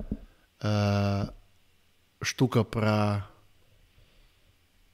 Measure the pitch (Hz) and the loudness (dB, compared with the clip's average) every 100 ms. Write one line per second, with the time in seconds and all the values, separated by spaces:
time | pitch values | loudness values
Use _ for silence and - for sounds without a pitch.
0 | - - - - _ _ 104 104 104 101 | -10 -10 -10 -20 _ _ -2 2 2 2
1 | 101 101 110 - - - _ _ _ _ | 2 0 -4 -8 -20 -20 _ _ _ _
2 | _ _ - - 127 120 104 117 107 107 | _ _ -8 0 2 2 0 0 2 2
3 | 104 101 98 - - - _ _ _ _ | 2 0 -6 -18 -20 -20 _ _ _ _
4 | - - - _ _ _ _ _ _ | -20 -20 -20 _ _ _ _ _ _